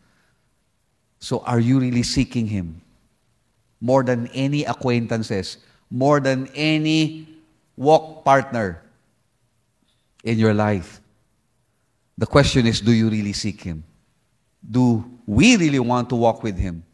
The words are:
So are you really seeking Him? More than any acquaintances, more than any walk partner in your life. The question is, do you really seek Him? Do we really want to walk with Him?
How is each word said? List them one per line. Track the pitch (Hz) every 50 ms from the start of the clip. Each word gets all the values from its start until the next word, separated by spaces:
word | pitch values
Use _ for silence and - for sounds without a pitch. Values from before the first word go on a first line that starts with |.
| _ _ _ _ _ _ _ _ _ _ _ _ _ _ _ _ _ _ _ _ _ _ _ _
So | - - 127 113 -
are | - 120 117
you | 117 120 131 135
really | 127 123 123 120
seeking | 113 - - 139 120 - - 123 113 104
Him? | 107 98 87 82 80 87 - _ _ _ _ _ _ _ _ _ _ _ _ _ _ _ _ _ _ -
More | 113 123 131 135
than | 127 127 123 117 120 120 -
any | 131 135 139 147 147 135
acquaintances, | 117 - - - 127 120 120 117 104 120 113 110 - 113 95 92 - - - _ _ _ _ _
more | - 107 123 131 143 147 143
than | 135 135 131 131 135 135 - 143
any | 151 156 156 156 156 156 156 160 156 151 156 - - - - - _ _ _ _ _ _ _ -
walk | 127 151 156 151 - - - - -
partner | 139 139 135 131 - 123 117 107 92 85 82 - _ _ _ _ _ _ _ _ _ _ _ _ _ _ _ _ _ _ _ _ _ _ _ _ _ _ _ -
in | 113 117 110
your | 110 110 107
life. | 107 107 104 104 92 85 - - - _ _ _ _ _ _ _ _ _ _ _ _ _ _ _ _ _ _ _ _ _ _ - -
The | 110
question | - - 143 139 - - 135 117
is, | 113 104 -
do | 101 117
you | 117 110 113
really | 110 110 107 104 104 98
seek | - - 104 90 -
Him? | - 92 82 78 78 - _ _ _ _ _ _ _ _ _ _ _ _ _ _
Do | - - 107 127 127 120 117 107 107 - - -
we | - - 104 117 196 247 254
really | 202 170 151 143 131
want | 117 120 123 123 120 -
to | 131
walk | 117 117 117 110 -
with | - 110 92 87
Him? | 95 92 85 82 85 _